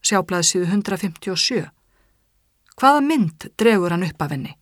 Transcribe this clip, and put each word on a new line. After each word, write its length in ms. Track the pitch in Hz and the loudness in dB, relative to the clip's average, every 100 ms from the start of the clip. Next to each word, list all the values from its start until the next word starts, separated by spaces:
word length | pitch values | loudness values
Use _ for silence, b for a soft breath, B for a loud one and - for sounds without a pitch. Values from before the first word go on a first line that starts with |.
Sjá 220 | - 202 | 0 0
blaðsíðu 480 | 175 180 170 185 175 | 0 -2 0 0 0
hundrað 320 | 202 202 196 | 0 -2 -4
fimmtíu 320 | 196 160 - | -6 -8 -8
og 80 | 180 | -4
sjö. 220 | - 240 143 _ _ _ _ _ _ _ _ _ _ - | -2 -2 -6 _ _ _ _ _ _ _ _ _ _ 0
Hvaða 260 | 262 294 | 4 4
mynd 480 | 285 311 180 - - _ | 4 2 0 -2 -20 _
dregur 320 | 220 214 175 | 2 4 2
hann 160 | 170 175 | -2 -4
upp 160 | - | -4
af 100 | 147 | -6
henni? 220 | 143 143 - | -6 -10 -14